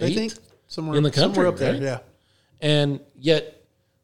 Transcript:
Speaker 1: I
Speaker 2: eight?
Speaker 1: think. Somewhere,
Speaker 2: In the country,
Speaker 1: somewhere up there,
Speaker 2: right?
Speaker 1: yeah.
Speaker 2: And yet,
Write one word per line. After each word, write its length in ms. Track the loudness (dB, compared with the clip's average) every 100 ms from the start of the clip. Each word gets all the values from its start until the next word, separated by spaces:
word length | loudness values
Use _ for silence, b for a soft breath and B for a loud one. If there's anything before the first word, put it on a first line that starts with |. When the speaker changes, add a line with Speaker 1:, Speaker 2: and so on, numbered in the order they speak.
Speaker 1:
I 40 | -4
Speaker 2:
eight? 100 | -2
Speaker 1:
think. 180 | -4 -8 _ _ _
Somewhere, 300 | -10 -2 0
Speaker 2:
In 60 |
the 80 | 2
country, 240 | 2 2 2
Speaker 1:
somewhere 120 | 0
up 100 | 0
there, 160 | -2
Speaker 2:
right? 80 | -2
Speaker 1:
yeah. 180 | -4 -6 -10 _ _ _ _ _
Speaker 2:
And 400 | 0 2 2 -2 -8 -4
yet, 420 | 0 0 0 -14 _ _ _ _